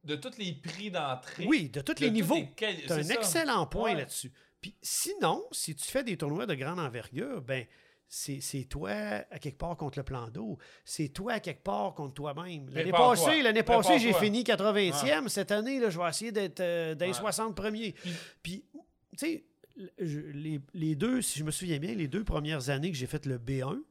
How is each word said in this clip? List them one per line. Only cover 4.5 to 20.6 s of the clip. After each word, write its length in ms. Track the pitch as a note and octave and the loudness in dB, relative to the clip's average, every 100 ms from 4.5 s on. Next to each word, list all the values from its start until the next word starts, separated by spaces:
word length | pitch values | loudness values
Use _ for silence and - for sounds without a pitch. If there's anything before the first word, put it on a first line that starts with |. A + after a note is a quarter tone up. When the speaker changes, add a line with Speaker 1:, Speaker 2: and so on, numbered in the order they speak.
| _ | _
Speaker 2:
Puis 160 | - - | -16 -10
sinon, 640 | - - D4+ G4+ C4+ C#4 A#4 | -4 -2 -2 2 2 2 -4
si 240 | - - D3+ | -6 -6 -6
tu 100 | - | -4
fais 140 | C4 | -2
des 140 | A#3+ F3+ | -2 -4
tournois 280 | D3 D#3 A3+ | -2 -2 -2
de 80 | C#3+ | -2
grande 240 | C3+ F3+ | -4 -4
envergure, 640 | D3 A#2 - B2+ C4 A#3 | -4 -6 -8 -8 -6 -8
ben, 240 | B2+ C3 A2+ _ _ _ _ | -4 -6 -6 _ _ _ _
c'est, 340 | - - C#3 | -10 -8 -6
c'est 240 | C3+ C#3 B2+ | -6 -6 -6
toi, 260 | D3 D#3 G#3 G#3 - - | -6 -4 -4 -4 -4 -6
à 80 | D#3+ | -10
quelque 180 | D3+ - | -10 -6
part, 200 | E3 E3+ | -8 -4
contre 200 | D3 C#3+ | -6 -6
le 40 | |
plan 240 | C3+ C3 A#2 | -6 -6 -8
d'eau. 280 | C3 A3 F3 - - | -8 -8 -8 -12 -20
C'est 260 | - - D3 | -12 -6 -6
toi, 240 | - G3+ | -4 -4
à 60 | A3 | -4
quelque 240 | F#3+ C#3+ | -4 -8
part, 300 | F#3+ G#3 G3 | -4 -2 -2
contre 200 | D#3 C#3+ C#3 | -4 -10 -6
toi-même. 520 | D3 C#3 F3+ D#3+ C3+ | -6 -6 -8 -10 -6
L'année 220 | C#3 E3 | -2 4
Speaker 1:
Prépare-toi. 340 | E3+ B3 A3 G#3+ | 8 10 10 6
Speaker 2:
passée, 160 | D#4 | 6
l'année 220 | B3 A3 | 6 4
passée, 260 | A3 A#3 F#3 | 6 6 8
Speaker 1:
Prépare-toi. 80 | C4 | 8
Speaker 2:
j'ai 160 | A#3 | 8
fini 300 | F3+ G#3 A3 | 6 6 4
quatre-vingtième. 800 | A#3+ G#3 G#3 G#3 F#3+ C#3 C4 D4+ | 2 4 4 4 4 4 2 2
Speaker 1:
Ouais. 60 | A#3+ | 2
Speaker 2:
Cette 220 | - - | -2 0
année, 280 | G#3 A3+ C4+ | 0 2 2
là, 100 | A#3 | 2
je 80 | E3 | 2
vais 100 | F3 | 0
essayer 220 | - A3+ | 0 -2
d'être, 280 | G#3 F#3+ C#3+ | -2 -2 0
euh, 340 | F3 E3+ D#3+ | 0 2 0
dans 120 | D#3 F3+ | 0 -2
les 60 | |
Speaker 1:
Ouais. 40 | F#3 | 0
Speaker 2:
soixante 380 | G#3 F#3+ A3+ F#3+ | -2 -2 -4 -4
premiers. 380 | G#3 G#3+ A3 | -4 -4 -6
Speaker 1:
Puis 180 | - F3+ E3 - - | -6 -8 -8 -10 -14
Speaker 2:
Puis, 220 | - F#3+ - D4 - _ _ - | -12 -12 -14 -20 -20 _ _ -6
tu 80 | D#4 | -4
sais, 200 | D#4+ _ _ - - F#3+ - | -4 _ _ -20 -16 -16 -6
je, 220 | F3 D3 | -4 -4
les, 400 | D3+ C#3+ D#3 D3+ | -6 -8 -6 -6